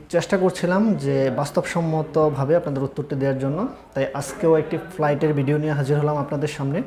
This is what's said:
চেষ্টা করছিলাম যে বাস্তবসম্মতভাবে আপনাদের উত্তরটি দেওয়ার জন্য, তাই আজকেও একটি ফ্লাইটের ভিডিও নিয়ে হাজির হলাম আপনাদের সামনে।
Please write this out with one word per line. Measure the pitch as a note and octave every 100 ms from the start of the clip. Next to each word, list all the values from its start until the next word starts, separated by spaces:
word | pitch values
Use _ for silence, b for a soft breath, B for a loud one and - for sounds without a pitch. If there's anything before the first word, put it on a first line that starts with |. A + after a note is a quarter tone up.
| -
চেষ্টা | E3+ - G3
করছিলাম | F#3 F3+ F3 F#3 A3
যে | E3 C#3 C3+ C3+ B2
বাস্তবসম্মতভাবে | C#3+ - - F3 E3 D#3 D#3 D#3 D#3 C#3 C3+ E3+
আপনাদের | E3+ C3+
উত্তরটি | C3+ - C3+ C#3
দেওয়ার | C#3 C3
জন্য, | C3+ D#3 C4 B B
তাই | C3+ C3+
আজকেও | C#3 D3 - E3 D#3+
একটি | D#3 E3 -
ফ্লাইটের | - D3 C#3+ D#3
ভিডিও | C#3+ C3+ D3+
নিয়ে | D3+
হাজির | D3 C3+ D3
হলাম | D3 D3+
আপনাদের | C#3 D3 D3
সামনে। | - C#3 E3